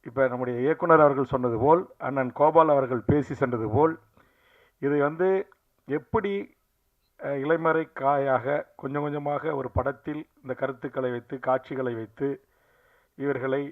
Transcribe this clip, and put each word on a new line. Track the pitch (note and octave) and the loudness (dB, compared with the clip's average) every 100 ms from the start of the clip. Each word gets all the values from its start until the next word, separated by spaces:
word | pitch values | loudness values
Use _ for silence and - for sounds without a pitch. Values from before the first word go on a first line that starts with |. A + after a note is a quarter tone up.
| - | -8
இப்ப | A#2+ C3 | 0 0
நம்முடைய | B2 B2 A#2+ | 0 -4 -2
இயக்குனர் | C3 D#3 - D#3+ | 0 0 4 6
அவர்கள் | D3 C#3 C3 | 6 4 -2
சொன்னது | C3+ B2+ A2+ | -2 -2 0
போல், | C3+ E3 - - | 4 2 2 -10
அண்ணன் | B2+ C#3 B2+ | -6 -4 -4
கோபால் | - D3+ D#3 D#3 | 2 4 6 6
அவர்கள் | C#3+ C3 B2+ - | 4 2 -2 2
பேசி | D3 C3+ C3+ | 0 0 -2
சென்றது | B2+ A#2+ A2 | -2 -2 0
போல், | A#2 D#3+ D#3+ _ _ _ _ _ _ _ _ | 2 2 0 _ _ _ _ _ _ _ _
இதை | C#3 D3 | -2 2
வந்து | C#3+ D#3+ F#3 F#3+ - _ _ _ - | 0 0 0 0 -4 _ _ _ -6
எப்படி, | D3 - F3+ G3+ G3+ - _ _ _ _ _ _ _ | -6 -4 -4 -2 -6 -8 _ _ _ _ _ _ _
அஹ், | - C#3+ | -8 -6
இலைமறை | C#3 D#3+ E3 D#3+ D#3 | 0 2 2 0 -2
காயாக | - C3+ C#3+ C#3 B2+ B2 D3 - - | -2 0 2 2 0 0 -4 -6 -12
கொஞ்சம் | C3+ C#3+ | -8 -4
கொஞ்சமாக | D3 D3 C#3+ C#3+ D3 C#3+ | -4 -6 -4 -4 -4 -6
ஒரு | B2+ | -4
படத்தில் | - C3 C3+ - D3+ D#3 _ | -2 -2 -6 -10 -12 -12 _
இந்த | C3 | -12
கருத்துக்களை | B2 C3+ B2+ C#3+ C#3 B2+ | -6 -6 -6 -8 -4 -4
வைத்து, | A#2+ - C3+ | -4 -8 -6
காட்சிகளை | B2+ C3 - C3+ B2+ | -2 -2 -2 -6 -4
வைத்து | A#2 A2 - C#3 C3+ _ _ _ _ _ _ _ - | -6 -10 -6 -4 -4 _ _ _ _ _ _ _ -8
இவர்களை | C#3 C3 C3 C3+ C#3+ | -4 -4 -2 -4 -4